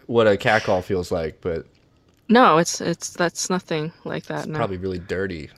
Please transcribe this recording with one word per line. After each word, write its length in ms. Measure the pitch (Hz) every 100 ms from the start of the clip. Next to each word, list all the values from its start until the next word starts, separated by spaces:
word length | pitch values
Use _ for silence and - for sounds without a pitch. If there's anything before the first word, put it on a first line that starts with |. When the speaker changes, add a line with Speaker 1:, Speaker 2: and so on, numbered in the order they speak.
| -
Speaker 1:
what 200 | 117 110
a 100 | 101
catcall 420 | 120 110 - 92
feels 280 | - 92 87
like, 280 | 90 78 -
but 240 | 92 82 - _ _ _ _ _ -
Speaker 2:
No, 300 | 233 226 156
it's, 220 | 170 -
it's, 300 | - 170 -
that's 400 | - 165 - -
nothing 420 | 185 - 156 156 -
like 220 | - - -
that, 120 | 151
Speaker 1:
it's 80 | -
Speaker 2:
no. 120 | 156
Speaker 1:
probably 180 | 110 90
really 200 | 95 90
dirty. 520 | 87 90 98 82 69